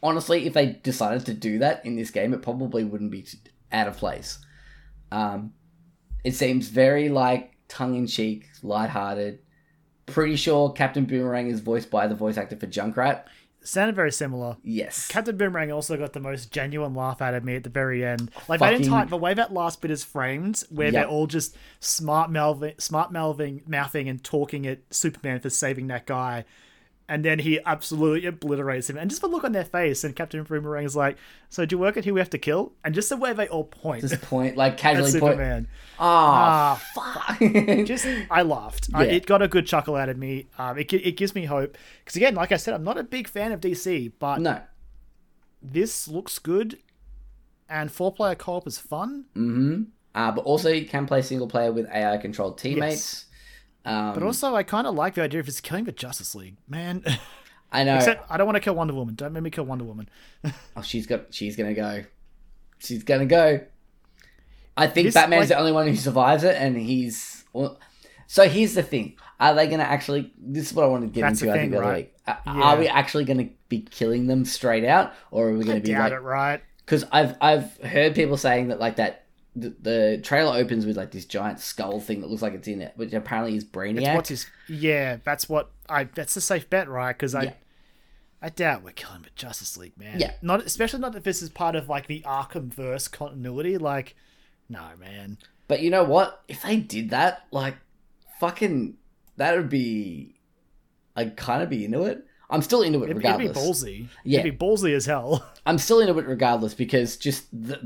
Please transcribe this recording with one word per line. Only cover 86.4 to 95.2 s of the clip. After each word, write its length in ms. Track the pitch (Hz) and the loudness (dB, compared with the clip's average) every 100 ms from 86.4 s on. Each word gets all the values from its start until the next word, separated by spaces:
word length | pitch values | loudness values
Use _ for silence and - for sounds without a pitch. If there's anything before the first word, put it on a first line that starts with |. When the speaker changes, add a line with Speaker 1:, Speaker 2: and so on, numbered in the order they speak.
Speaker 2:
safe 300 | - 175 - | -2 -2 0
bet, 180 | 190 147 | -2 -2
right? 280 | 127 127 127 | -4 -4 -4
'Cause 160 | 135 | -4
I, 80 | 135 | -2
Speaker 1:
Yeah. 100 | 135 - _ _ _ _ _ - _ _ | -4 -6 _ _ _ _ _ -20 _ _
Speaker 2:
I 60 | 160 | -12
doubt 340 | 160 165 113 | -2 0 0
we're 80 | 92 | -6
killing 300 | - - 92 | -16 -16 -18
the 60 | 82 | -18
Justice 420 | - 123 - 95 - | -16 -14 -12 -12 -14
League, 220 | 90 - | -16 -18
man. 200 | - 180 | -10 -4
Speaker 1:
Yeah. 120 | - - | -4 -4
Speaker 2:
Not, 240 | 175 202 | -2 -2
especially 360 | 220 - 226 262 | -2 -4 -4 -4
not 140 | 254 214 | -8 -6
if 80 | |
this 180 | 196 185 | -4 -4
is 80 | 165 | -8
part 240 | - 170 160 | -4 -2 -2
of, 120 | 139 | -4
like, 180 | 143 139 | -6 -6
the 160 | 151 139 | -10 -4
Arkhamverse 840 | 135 135 170 127 139 127 131 - | -6 -4 -10 -10 -10 -8 -6 -8
continuity. 640 | - 147 135 123 127 175 190 | -10 -12 -10 -8 -4 -2 -2
Like, 380 | 147 139 131 _ _ _ _ _ - | -2 -4 -6 _ _ _ _ _ -18
no, 140 | 113 82 87 | -16 -16 -18
man. 380 | 95 101 | -18 -16